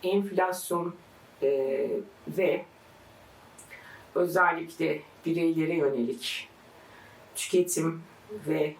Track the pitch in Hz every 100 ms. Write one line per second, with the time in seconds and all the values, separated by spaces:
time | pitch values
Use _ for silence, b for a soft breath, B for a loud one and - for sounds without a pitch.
0 | 180 202 196 180 185 180 - 175 175 -
1 | - - - - 135 135 135 135 - 110
2 | - - 156 156 180 - - - - -
3 | - - - - - - - B B B
4 | - - 175 175 180 165 165 - 160 151
5 | - - - 170 165 160 156 170 143 131
6 | 117 - - - - - - - B B
7 | B B - - - 185 180 - 165 165
8 | - - - 214 147 156 151